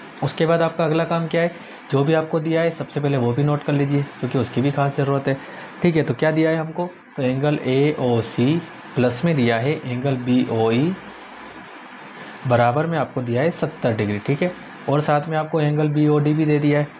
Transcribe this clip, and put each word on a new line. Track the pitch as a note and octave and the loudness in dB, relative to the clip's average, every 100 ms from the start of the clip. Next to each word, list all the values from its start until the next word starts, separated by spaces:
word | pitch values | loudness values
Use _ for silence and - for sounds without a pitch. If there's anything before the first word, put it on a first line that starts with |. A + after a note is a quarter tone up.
| - - | -18 -6
उसके | C#3+ - D#3+ | -4 0 2
बाद | E3 | 4
आपका | E3 E3 | 2 2
अगला | E3 D#3+ | 0 2
काम | E3 E3 D#3+ | 0 0 0
क्या | E3+ | 0
है, | E3+ - - - - | 0 -2 -16 -18 -2
जो | C#3 | 2
भी | C#3+ | 4
आपको | D#3+ D#3 E3 | 2 2 -2
दिया | D#3 D#3+ | 0 2
है | E3 | 2
सबसे | E3 C#3+ D3+ | -2 -6 -2
पहले | C#3+ C#3 | 0 2
वो | A#2+ | 2
भी | A#2+ | 2
नोट | D3 D3 | 2 0
कर | - | 0
लीजिए | C#3+ C#3+ C#3+ | 0 2 0
क्योंकि | C#3 - B2 C3+ | -2 -4 -2 0
उसकी | A#2 B2 | 0 0
भी | C#3 | 0
खास | C#3+ C#3 C#3 | 2 0 0
ज़रूरत | C3+ C#3 C3+ | 0 0 0
है। | C3+ - - - - | -4 -6 -16 -16 0
ठीक | F3 D#3+ | 2 2
है, | |
तो | D3+ | 0
क्या | A#2+ D#3 | 2 2
दिया | D#3 D#3+ | 2 2
है | D#3+ | 2
हमको, | D#3+ E3 F3+ - - - | -4 -6 -8 -10 -16 -4
तो | |
एंगल | B2+ C3 D3 D3 B2+ | -2 0 0 0 2
एओसी | C3+ D3 D3 B2+ A#2 G#2+ - B2 E3+ - - - - | 2 2 2 2 2 0 2 2 2 -2 -16 -8 0
प्लस | B2 A#2+ | 0 2
में | E3+ | 0
दिया | D3 A#2 A2+ | 2 2 2
है | C3 | 0
एंगल | D#3 C3 B2 C#3 B2+ | -2 -4 -4 -2 -2
बीओई | B2 B2+ B2 A2+ A2+ A#2 D#3+ F#3+ - - - - - - - - - - - - - - C3 | 2 2 2 2 2 2 0 -2 -10 -18 -18 -18 -18 -18 -18 -18 -18 -18 -18 -18 -16 -8 0
बराबर | A#2+ A#2+ C3+ E3 | 4 4 2 0
में | D#3+ | -2
आपको | B2 C#3 | -2 -4
दिया | A#2+ A#2 | -2 0
है | D#3+ | 0
सत्तर | - D3+ - C3 | 0 -6 -2 -2
डिग्री। | A2 G#2 G#2 | 0 -2 -2
ठीक | - C#3+ | -2 -2
है, | F3+ - - - - | -2 -4 -16 -12 -2
और | C#3+ | 0
साथ | D3+ D3 D#3+ | 2 0 0
में | D#3 | -4
आपको | D#3 E3 | -2 0
angle | D3 D3+ D3+ | 0 2 0
बीओडी | D3 D3+ D3 D3 | 2 4 4 2
भी | D3+ | 2
दे | D3+ D3 | 2 2
दिया | D3 D3 | 4 2
है, | D3 - | 0 -6